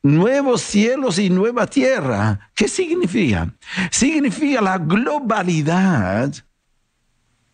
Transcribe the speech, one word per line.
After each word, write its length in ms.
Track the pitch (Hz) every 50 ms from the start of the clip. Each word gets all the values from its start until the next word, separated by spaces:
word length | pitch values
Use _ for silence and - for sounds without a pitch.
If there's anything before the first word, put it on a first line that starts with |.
nuevos 600 | - 139 147 160 185 240 269 285 277 269 240 202
cielos 560 | - - - 202 214 233 262 294 269 247 160 180
y 120 | 208 185
nueva 360 | 185 185 202 233 240 240 202
tierra. 840 | - - 277 254 254 262 220 147 131 113 98 107 110 104 101 - _ _
¿Qué 140 | - 214 -
significa? 880 | - - 370 311 339 359 359 165 190 240 180 123 101 85 85 82 - _ - - - 185 185 165
Significa 680 | - - 226 285 320 302 285 247 170 - 302 277 277 233
la 180 | 208 190 185 190
globalidad 1500 | 160 151 180 214 262 311 294 294 277 208 220 214 185 180 170 156 147 156 170 185 190 190 170 120 95 92 98 110 131 143 147 - - _ _ _ _ _ _ _ _ _ _ _ _ _ _ _ _ _ _ _ _ _